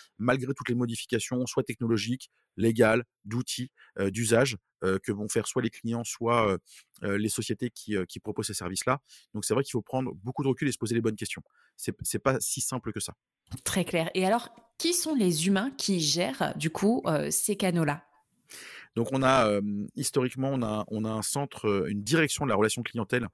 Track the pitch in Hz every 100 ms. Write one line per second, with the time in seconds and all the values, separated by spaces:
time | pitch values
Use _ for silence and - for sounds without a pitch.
0 | - - 120 131 127 135 - 120 120 117
1 | - 113 - 127 127 - 123 117 117 113
2 | 107 131 - _ _ - 113 113 110 117
3 | 120 _ 104 113 120 - 123 _ - -
4 | 98 101 113 113 131 107 _ _ 92 95
5 | - 104 107 117 104 131 117 - 113 117
6 | 113 - 117 120 107 90 - - _ -
7 | 104 101 107 - 110 110 123 - - 101
8 | 92 - 107 104 107 101 90 95 - 131
9 | - - _ 107 - 113 139 120 - 131
10 | 127 80 104 127 135 123 143 113 110 117
11 | 117 107 107 - - _ _ - - 92
12 | - 110 135 131 - - - 127 113 107
13 | - - _ _ _ - - 196 165 170
14 | 165 185 185 233 - - _ - 339 349
15 | 320 285 185 156 175 190 254 269 - 185
16 | 151 156 180 269 160 - 160 - 202 247
17 | - 151 147 - - 202 190 175 151 147
18 | - _ _ _ _ - - - - -
19 | 117 135 131 135 110 104 104 101 101 -
20 | - 143 127 127 135 135 113 107 104 110
21 | 110 110 107 139 143 - 110 101 87 101
22 | 104 165 151 - 143 101 107 - 117 120
23 | 104 123 110